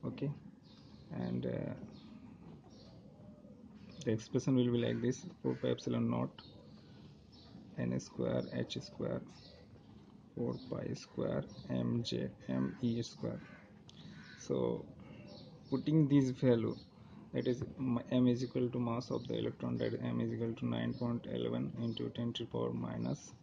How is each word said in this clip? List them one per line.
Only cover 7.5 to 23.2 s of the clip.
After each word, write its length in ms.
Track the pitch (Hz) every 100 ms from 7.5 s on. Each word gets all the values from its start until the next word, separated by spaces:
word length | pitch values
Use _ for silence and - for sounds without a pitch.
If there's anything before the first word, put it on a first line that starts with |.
| - - -
N 200 | 120 127
square 440 | - - 120 123 127
H 240 | 127 120 -
square 400 | - - 110 127 - - - - - - - - - - - -
four 200 | 120 127 -
pi 240 | - -
square 500 | - - - 58 - - - -
M 340 | 64 60 58
J 260 | - 60 64 - -
M 300 | 131 131 -
E 200 | 120 117
square. 400 | 117 - 113 113 - - - - - - - - - -
So 460 | - 65 60 58 - - - - - - - - -
putting 380 | 131 147 156 143
this 220 | 143 131
value, 460 | 127 127 117 110 - - - - - -
that 140 | 131 127
is 140 | 120 - -
m-, 240 | 131 120 -
M 160 | 127 127
is 160 | 120
equal 260 | 127 127 123
to 100 | 123
mass 320 | 120 117 -
of 160 | 117 123
the 100 | 117
electron, 400 | - 117 - 120
that 160 | 117
is 60 | 113
M 180 | 120 120
is 140 | 117
equal 200 | 113 117
to 120 | 113 120
nine 280 | 117 117
point 340 | 120 120 120 107
eleven 400 | 120 120 120 135 113
into 280 | 117 113 120
ten 240 | - 117
to 100 | 117
the 60 | 117
power 220 | 120 120
minus 600 | 120 120 117 120 147